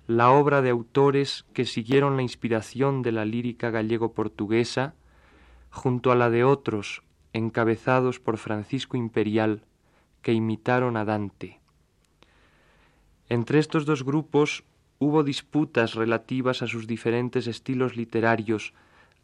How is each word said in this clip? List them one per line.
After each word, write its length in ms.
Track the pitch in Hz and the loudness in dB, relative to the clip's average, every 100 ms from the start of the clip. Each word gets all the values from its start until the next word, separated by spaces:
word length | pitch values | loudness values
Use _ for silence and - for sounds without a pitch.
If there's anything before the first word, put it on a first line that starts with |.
| - | -2
la 240 | 117 123 | 4 6
obra 300 | 143 143 143 | 6 6 4
de 100 | 127 | 2
autores 760 | 120 113 139 139 139 139 - - | 0 0 2 4 2 -2 -6 -8
que 120 | - | -6
siguieron 520 | 117 120 110 135 139 135 | -4 -4 2 2 4 0
la 60 | |
inspiración 800 | 123 - 113 113 - 120 139 135 | -2 -4 -2 -2 -2 -2 0 0
de 100 | 120 | -2
la 120 | 113 | -2
lírica 460 | 107 117 120 117 117 | -2 -4 -6 -4 -4
gallego-portuguesa, 1200 | 110 110 113 113 - 107 - 101 113 117 127 139 - _ _ _ _ - - _ | -2 0 0 -2 -2 -6 -4 0 0 0 -2 -4 -8 _ _ _ _ -20 -20 _
junto 420 | - 135 123 127 | -6 -2 0 2
a 20 | |
la 160 | 123 120 | 4 4
de 140 | 117 | 4
otros, 580 | 127 139 - 104 - - - _ _ | 4 2 0 -6 -6 -12 -16 _ _
encabezados 840 | 113 113 120 113 110 - 127 127 123 | -4 -2 0 0 0 2 2 0 -2
por 200 | - 110 | -6 -6
Francisco 580 | - 107 104 131 - 127 | -6 -6 -6 -8 -6 -6
Imperial, 680 | 113 117 104 110 110 104 - _ _ _ _ _ | -4 -2 0 0 0 -2 -8 _ _ _ _ _
que 120 | - | -2
imitaron 640 | 113 110 107 - 123 127 113 | 0 0 -2 0 0 0 -2
a 80 | |
Dante. 560 | 104 107 101 - 90 - _ _ _ _ _ _ _ _ _ _ _ _ _ _ _ _ _ | -2 -4 -4 -10 -16 -18 _ _ _ _ _ _ _ _ _ _ _ _ _ _ _ _ _
Entre 320 | 120 117 147 | -2 2 0
estos 260 | 151 160 147 | 2 -2 -2
dos 180 | 143 | -2
grupos 600 | 131 151 147 147 147 - - _ _ _ | -2 -2 0 0 0 -2 -12 _ _ _
hubo 240 | 143 156 | 2 2
disputas 720 | 139 - - 147 151 120 113 | 0 -4 -4 -2 0 0 0
relativas 680 | 110 113 113 - 127 127 123 | 0 0 0 -2 -2 -2 -2
a 40 | 117 | -6
sus 200 | 117 110 | -8 -8
diferentes 600 | 110 117 120 123 123 113 | -4 -2 -2 -2 -4 -6
estilos 500 | 110 - 127 127 117 | -8 -6 -2 -2 -4
literarios, 800 | 113 113 117 113 110 107 - - _ _ _ _ | -4 0 2 2 0 -4 -6 -16 _ _ _ _